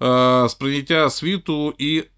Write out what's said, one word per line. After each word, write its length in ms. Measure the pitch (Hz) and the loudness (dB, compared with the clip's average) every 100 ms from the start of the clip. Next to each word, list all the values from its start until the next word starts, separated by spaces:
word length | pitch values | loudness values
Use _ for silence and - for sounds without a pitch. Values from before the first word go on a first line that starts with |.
е, 460 | 127 127 127 127 123 | 0 4 4 4 2
сприйняття 640 | - 135 143 139 165 147 | -2 -4 -4 -2 2 2
світу 640 | - 156 190 - 151 147 151 | 0 -4 -4 -4 -4 -4 -4
і, 260 | 143 160 156 | -2 -2 -4